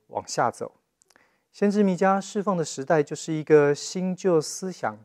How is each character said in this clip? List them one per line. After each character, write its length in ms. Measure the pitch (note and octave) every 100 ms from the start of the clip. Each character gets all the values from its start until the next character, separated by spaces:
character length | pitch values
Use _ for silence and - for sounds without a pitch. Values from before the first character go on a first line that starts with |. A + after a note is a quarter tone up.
| _
往 180 | A#2+ -
下 220 | - B2
走。 300 | - - - _ _ _ _ _ _ _
先 180 | - G3+
知 140 | G3+
弥 120 | G3 F3
迦 240 | F#3+ G3
侍 220 | F#3+ G#3+
奉 160 | G3+ F3+
的 80 | D3+
时 180 | -
代 200 | C3+ D#3+
就 120 | C#3+ D3+
是 160 | -
一 120 | D#3
个 320 | D3+ D3+ C#3+ C#3+
新 400 | - F#3 F#3 F3+
旧 260 | F#3+ D#3+
思 300 | D3 - F#3+
想 260 | F3 A2+ G#2+